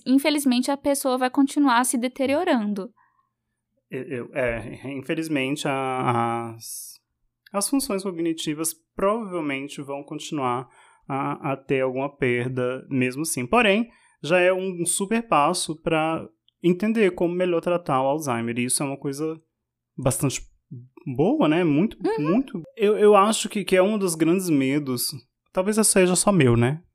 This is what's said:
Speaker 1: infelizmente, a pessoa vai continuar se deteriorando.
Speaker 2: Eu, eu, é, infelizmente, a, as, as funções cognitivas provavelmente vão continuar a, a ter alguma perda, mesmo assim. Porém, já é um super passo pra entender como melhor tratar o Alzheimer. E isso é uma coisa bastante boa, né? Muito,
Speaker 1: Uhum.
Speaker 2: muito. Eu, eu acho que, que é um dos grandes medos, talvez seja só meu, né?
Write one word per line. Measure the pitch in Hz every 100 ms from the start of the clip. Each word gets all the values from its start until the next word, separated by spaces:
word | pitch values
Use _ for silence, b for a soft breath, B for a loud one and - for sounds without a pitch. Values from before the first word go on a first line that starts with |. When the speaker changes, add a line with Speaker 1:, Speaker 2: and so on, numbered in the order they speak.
| -
Speaker 1:
infelizmente, | 262 311 294 269 240 254
a | 277
pessoa | 285 277 269 254
vai | 254
continuar | 269 269 - 285 233
se | 254 247
deteriorando. | 254 - 262 285 370 269 208 202 190 _ _ _ _ _ _ _ _ _ _
Speaker 2:
Eu, | 131
eu, | 127 127 120
é, | 147 127 117 107 131 127
infelizmente, | 139 127 160 160 147 131 147 156
a, | 135 135 127 131 120 117 117 117
as, | 117 - - - - _ _ _ _ _
as | 196 202
funções | 277 - 196
cognitivas | 196 170 170 160 - 151 160 - _ -
provavelmente | 196 226 208 180 151 135 135 -
vão | 139 139
continuar | 143 151 - 156 127 123 127 b b b b
a, | 135 143 143 156
a | 135
ter | - 135
alguma | 131 127 135 -
perda, | 131 120 123 127 123 131 -
mesmo | 139 127 131
assim. | 160 - 123
Porém, | 233 220 196 233 b b b
já | 143 180
é | 180
um | 185 190 180
super | 170 - 196 226 233
passo | 156 143 180 - 156
pra | - 160 160 165 - _ _ _
entender | 170 180 214 226 196
como | 180 175
melhor | 175 180 170
tratar | 170 175 175 135
o | 135
Alzheimer. | 151 147 117 117 120
E | 123
isso | -
é | 143
uma | 139
coisa | 147 139 156 160 _ _ _ _ _ -
bastante | 131 120 139 123 - _ - 127 127 - - 123
boa, | 165 311 170
né? | 156
Muito, | 180 143 220 -
Speaker 1:
Uhum. | 254 440 147
Speaker 2:
muito. | 202 269 180 156 -
Eu, | 202 208
eu | 208 208
acho | 202 220 214
que, | 208
que | 180 185
é |
um | 190 220
dos | 190
grandes | 160 160 185 180
medos, | 147 131 143 139 123 - 135 - _ _
talvez | - 190 214 208
seja | 202 185
só | 180 -
meu, | 196 131 117
né? | 120 156 -